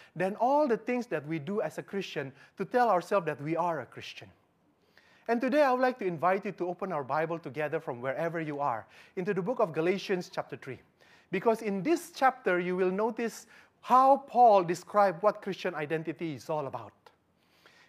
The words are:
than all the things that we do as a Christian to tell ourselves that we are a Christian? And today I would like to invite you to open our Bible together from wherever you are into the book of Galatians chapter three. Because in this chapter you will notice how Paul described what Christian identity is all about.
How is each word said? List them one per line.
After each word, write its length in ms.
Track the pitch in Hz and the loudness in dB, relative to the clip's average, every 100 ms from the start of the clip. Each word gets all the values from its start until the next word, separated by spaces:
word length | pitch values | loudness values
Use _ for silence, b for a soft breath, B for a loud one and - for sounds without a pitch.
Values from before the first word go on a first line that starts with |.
| B | B
than 220 | - 185 208 | -4 -4 0
all 320 | 233 285 302 | 2 4 4
the 80 | 214 | 0
things 320 | 220 247 233 | 0 -4 -2
that 180 | 156 147 | -6 -4
we 140 | 160 | -6
do 200 | 143 208 | -4 -4
as 180 | 156 - | -4 -6
a 40 | |
Christian 500 | - 196 180 160 135 B B - | -8 -8 -6 -6 -8 B B -10
to 80 | |
tell 240 | 190 247 240 | -2 2 4
ourselves 380 | 180 170 202 160 | 4 2 0 0
that 160 | 151 | -4
we 140 | 143 160 | -4 -2
are 240 | 175 160 | 0 -2
a 60 | 113 | -6
Christian? 420 | - - - 107 _ _ _ _ _ b b b b - | -12 -16 -16 -20 _ _ _ _ _ b b b b -4
And 140 | 233 | 0
today 240 | 262 294 | 2 4
I 80 | 277 | 4
would 80 | 247 | 4
like 180 | 262 254 | 2 0
to 60 | |
invite 400 | 190 165 170 196 | -4 0 0 0
you 80 | 202 | -2
to 160 | 165 175 | -6 -6
open 240 | 175 196 | -4 -4
our 100 | 160 | -4
Bible 380 | 127 147 160 165 | -2 -2 -2 -4
together 400 | 160 131 151 156 | -6 -4 -4 -4
from 200 | 156 123 | -6 -6
wherever 400 | 127 131 165 165 | -4 -4 -4 -4
you 200 | 156 143 | -6 -4
are 260 | 143 113 - B B - | -2 -4 -8 B B -6
into 180 | 180 | -4
the 80 | 196 | -2
book 160 | 185 254 | -2 0
of 140 | 208 | 0
Galatians 580 | 156 165 190 - 185 175 | 0 0 -2 -2 -4 -4
chapter 240 | - - 135 | -8 -8 -12
three. 220 | - 113 _ _ b b b | -12 -14 _ _ b b b
Because 280 | 185 233 220 | -2 0 0
in 220 | 226 196 | -2 -2
this 300 | 180 339 - | 0 0 -2
chapter 460 | - 262 254 - 180 | 0 0 2 0 0
you 160 | 180 185 | 0 0
will 160 | 185 | 0
notice 540 | 190 226 226 233 - - B B _ | 0 -2 -2 -6 -6 -16 B B _
how 380 | - 247 269 269 277 | 4 6 8 6 2
Paul 340 | 226 240 202 | 6 8 8
described 600 | 175 185 - 208 202 165 | 4 -2 -2 2 2 4
what 200 | 208 208 | 0 0
Christian 320 | - 180 190 | -4 -6 -6
identity 600 | 160 147 160 160 151 165 | -4 -4 -4 -4 -6 -8
is 140 | 135 - | -8 -6
all 200 | 156 139 | -6 -4
about. 240 | 120 104 - - _ _ _ b b b b | -10 -14 -18 -20 _ _ _ b b b b